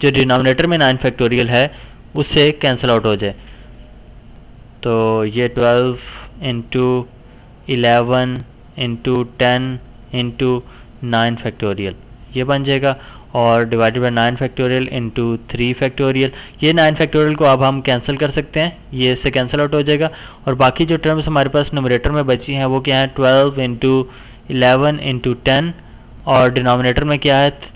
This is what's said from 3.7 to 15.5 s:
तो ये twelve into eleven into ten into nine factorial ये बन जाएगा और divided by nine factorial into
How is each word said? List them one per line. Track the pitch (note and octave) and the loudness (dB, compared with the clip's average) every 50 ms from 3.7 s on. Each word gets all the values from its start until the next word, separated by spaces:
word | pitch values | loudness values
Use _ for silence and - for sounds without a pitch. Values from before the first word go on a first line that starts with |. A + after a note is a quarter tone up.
| - - - - - - - - - - - - - - - - - - - - - - - | -20 -20 -20 -20 -20 -20 -20 -20 -20 -20 -20 -20 -20 -20 -20 -20 -20 -20 -20 -20 -20 -10 -4
तो | A#2+ A2+ A2+ A2 A2 A2 A2 A2 | -2 0 0 0 0 0 0 -2
ये | G#2+ G#2 A#2+ B2 A#2 | -2 -2 -2 -2 -2
twelve | A#2+ C3+ B2 A#2+ A#2+ B2 B2 B2+ B2 A#2+ - - - - - - - - F3+ C3+ | 0 0 2 4 4 4 2 0 -2 -6 -10 -16 -18 -18 -20 -20 -18 -10 -8 -6
into | A#2+ A#2 A2+ - - B2+ B2+ B2+ B2+ B2+ B2 - - - - - - - - - - - - - | -6 -6 -8 -6 -4 -2 0 0 0 -2 -4 -6 -14 -20 -20 -20 -20 -20 -20 -20 -20 -20 -8 -6
eleven | C#3 A#2+ A#2+ A#2 A#2 A#2+ A#2+ A#2+ B2+ B2+ B2+ B2+ B2+ C3 C3 - - - - - - - | -4 0 2 2 4 2 2 2 0 0 0 -2 -4 -8 -10 -14 -18 -20 -20 -20 -10 -8
into | C3 A#2+ A#2 A2+ - B2+ B2+ B2 B2 A#2+ - - | -6 -6 -6 -6 -4 -2 -2 -2 -2 -4 -4 -2
ten | B2+ B2 B2 B2+ B2+ C3 C3 B2 - - - - - - - | 0 0 2 0 -2 -4 -8 -10 -12 -16 -20 -20 -18 -10 -6
into | B2 B2 A#2+ A#2 - C3+ B2+ B2+ B2 A#2+ - - - - - - - - | -6 -6 -6 -4 -2 -2 0 0 -2 -4 -10 -18 -20 -20 -20 -18 -12 -8
nine | A#2+ A#2 A2+ A2+ A#2 A#2 | -2 0 0 0 0 -2
factorial | A2+ - A#2 - - - G#2 G2 G2 G2+ F#2+ F#2 - - - - - - - - B2+ | -4 -8 -10 -8 -6 -6 -6 -4 -4 -6 -8 -8 -10 -16 -20 -20 -20 -20 -10 -8 -6
ये | B2+ | -4
बन | C3 C#3+ C#3 C#3 | -2 -2 -2 0
जाएगा | C3+ C#3 C3+ C3+ C#3 C3 - - - - - - - - | -2 -2 0 0 -2 -2 -4 -8 -18 -20 -20 -20 -8 -2
और | B2 A#2+ A#2 A#2 A#2 A#2 A2+ | 0 2 4 4 2 2 0
divided | A#2 A2+ A2+ A2 A2 B2 | 0 2 2 2 0 0
by | B2 B2 | -2 0
nine | A#2+ A#2 A#2 A#2+ B2 B2 | 0 0 0 0 0 -2
factorial | C3+ B2+ - - C3 B2 B2+ B2+ C3 C3 C#3 | -4 -6 -4 -2 -2 0 0 -2 -2 -4 -6
into | C3 A#2+ A2+ - - A#2 A#2 A#2 A2+ - - | -6 -6 -6 -4 -4 -2 -2 -2 -4 -6 -8